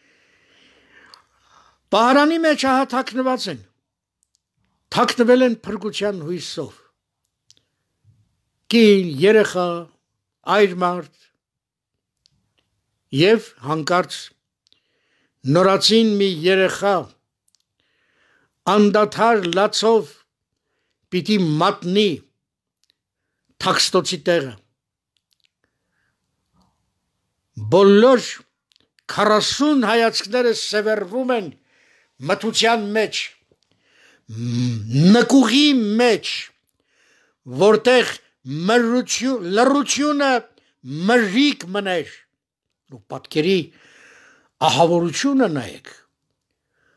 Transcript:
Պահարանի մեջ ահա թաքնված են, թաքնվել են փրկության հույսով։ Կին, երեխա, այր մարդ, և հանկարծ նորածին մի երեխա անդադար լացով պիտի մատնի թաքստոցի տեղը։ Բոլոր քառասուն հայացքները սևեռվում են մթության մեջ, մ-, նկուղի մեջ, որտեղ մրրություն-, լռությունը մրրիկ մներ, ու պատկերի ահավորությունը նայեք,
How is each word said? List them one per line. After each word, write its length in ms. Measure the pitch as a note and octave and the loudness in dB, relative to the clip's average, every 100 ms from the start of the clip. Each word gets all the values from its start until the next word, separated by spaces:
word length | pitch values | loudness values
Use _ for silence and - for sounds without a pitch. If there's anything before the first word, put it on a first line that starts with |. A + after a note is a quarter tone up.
| _ _ _ _ _ _ _ _ _ - _ - _ _ _ _ _ _ - | _ _ _ _ _ _ _ _ _ -20 _ -20 _ _ _ _ _ _ -4
Պահարանի 500 | G3+ A#3+ C#4 D4 E4 | 0 4 4 2 0
մեջ 240 | D#4+ D4 C4+ | 0 0 0
ահա 180 | C4 C4+ | -2 -2
թաքնված 600 | B3 B3+ A#3 C4 B3 F#3+ | -4 -6 -6 -4 -4 -8
են, 160 | B2+ G2 _ _ _ _ _ _ _ _ _ _ _ - | -12 -16 _ _ _ _ _ _ _ _ _ _ _ -6
թաքնվել 560 | A3 A#3+ - A#3 B3+ B3+ | -2 -2 0 2 4 2
են 100 | A3+ | -2
փրկության 640 | - G#3+ G#3+ E3 G3+ F#3+ | -10 -10 -10 -6 -6 -6
հույսով։ 540 | D3+ F3 - - C3 - _ _ _ _ _ _ _ _ _ _ _ _ _ _ _ _ _ _ - | -10 -12 -12 -12 -14 -16 _ _ _ _ _ _ _ _ _ _ _ _ _ _ _ _ _ _ -4
Կին, 480 | A#3 G#3+ G3 F3 C#3 | 4 4 4 0 0
երեխա, 540 | F#3+ A3 G#3 F#3 F3 E3+ E3 _ _ _ _ _ - | 2 2 2 -2 -6 -6 -12 _ _ _ _ _ -4
այր 340 | G3 G3 F3+ | 0 0 0
մարդ, 320 | F3+ F3+ C#3+ _ _ _ _ _ _ _ _ _ _ _ _ _ _ _ _ _ _ _ - | -4 -4 -12 _ _ _ _ _ _ _ _ _ _ _ _ _ _ _ _ _ _ _ -8
և 360 | C3+ F#3 A3+ - _ | 0 2 2 -2 _
հանկարծ 580 | B2 D#3 D3 F3 - - - _ _ _ _ _ _ _ _ _ _ _ | -6 -6 -2 -2 -2 -10 -18 _ _ _ _ _ _ _ _ _ _ _
նորածին 680 | C3 E3 F#3+ G3 - A3+ A3 | -2 2 2 2 2 2 2
մի 140 | G3+ G3 D#3+ | 0 -2 0
երեխա 600 | F3 F#3+ F#3 - G3+ F3+ A#2 _ _ _ _ _ _ _ _ _ _ _ _ _ _ _ - | 0 2 0 -2 -2 -2 -4 _ _ _ _ _ _ _ _ _ _ _ _ _ _ _ 0
անդադար 800 | G#3 G#3 G#3 G#3 D3 A3+ A3 F3 | 2 4 2 0 0 0 2 0
լացով 640 | F3+ G#3 - A3 A3+ D3+ - _ _ _ _ _ _ _ _ - | -2 -2 0 0 0 -2 -16 _ _ _ _ _ _ _ _ -8
պիտի 260 | F3+ D#3 G#3+ E3 | -6 -2 0 0
մատնի 600 | D3+ F#3 G3+ F3 G3 G#3 C#3 _ _ _ _ _ _ _ _ _ _ _ _ _ - | 0 0 -2 -4 0 0 -4 _ _ _ _ _ _ _ _ _ _ _ _ _ -8
թաքստոցի 580 | F#3 - - F#3 D3 F3 | -4 -2 0 -2 -2 -6
տեղը։ 320 | F3+ E3+ C3+ G2+ _ _ _ _ _ _ _ _ _ _ _ _ _ _ _ _ _ _ _ _ _ _ _ _ _ _ _ _ _ - | -2 -2 -2 -14 _ _ _ _ _ _ _ _ _ _ _ _ _ _ _ _ _ _ _ _ _ _ _ _ _ _ _ _ _ -14
Բոլոր 640 | G#2+ F3 G3 G3+ B3 B3 - - _ _ _ _ _ _ - | 0 4 6 6 6 4 0 -16 _ _ _ _ _ _ -12
քառասուն 760 | - G#3 G#3+ - - D4+ C#4 | -2 2 2 0 -2 0 0
հայացքները 680 | G#3 A#3 A3+ A3+ G3 B3 A#3+ | 0 2 0 -2 -6 -2 -2
սևեռվում 800 | A3 - G#3 G#3 G#3+ F3+ A#3+ B3+ | -2 -4 -4 -2 -4 -4 -6 -4
են 160 | A#3+ E3 - _ _ _ _ _ _ | -4 -6 -16 _ _ _ _ _ _
մթության 680 | C3+ G3+ A3 A3 A3+ A#3 G3+ | -6 -4 -4 -2 0 0 -2
մեջ, 320 | G#3+ F#3+ - - _ _ _ _ _ _ _ _ _ - | -4 -4 -6 -12 _ _ _ _ _ _ _ _ _ -18
մ-, 480 | A2 A#2+ A#2+ B2 A2+ A2 C3 F3+ | -12 -8 -4 -4 -6 -4 2 6
նկուղի 580 | A#3 A#3+ C4+ A3 C4+ D4 C4 G#3 | 6 6 4 4 4 4 2 0
մեջ, 420 | A3 A#3+ G3+ - - - _ _ _ _ _ _ _ _ _ B2 | 2 2 2 -4 -12 -14 _ _ _ _ _ _ _ _ _ -12
որտեղ 720 | B2+ G3+ G#3+ A#3+ B3+ - - _ _ B2+ D3+ | 2 4 4 4 2 0 -8 _ _ -12 -6
մրրություն-, 840 | F#3 A#3+ A3+ B3 G3 - B3+ B3 F3 | 0 2 2 -2 -2 -6 -4 -4 -2
լռությունը 840 | G3+ B3+ C#4+ B3+ A#3 D4 C#4+ C#4 A#3+ - _ _ _ B2+ D3+ | 0 2 2 -2 -4 -2 -2 0 -2 -6 _ _ _ -12 -6
մրրիկ 680 | F#3+ B3 G3+ A3+ D4 G#3+ E3+ | 0 2 2 0 0 -2 -8
մներ, 520 | G3 G3 F3 C3+ - _ _ _ _ _ _ _ | -8 -4 -6 -6 -16 _ _ _ _ _ _ _
ու 120 | B2 | -20
պատկերի 560 | - C3+ - D#3 E3 F#3+ C#3 _ _ _ - _ _ _ _ - | -16 -16 -8 -4 0 -2 -4 _ _ _ -20 _ _ _ _ -2
ահավորությունը 840 | D#3+ B2+ E3 E3+ E3+ D3+ C#4 C4+ G#3+ | 0 2 2 2 -2 -2 -2 0 0
նայեք, 440 | C#3+ A2 - - - _ _ _ _ _ _ _ _ _ | -2 -10 -16 -20 -20 _ _ _ _ _ _ _ _ _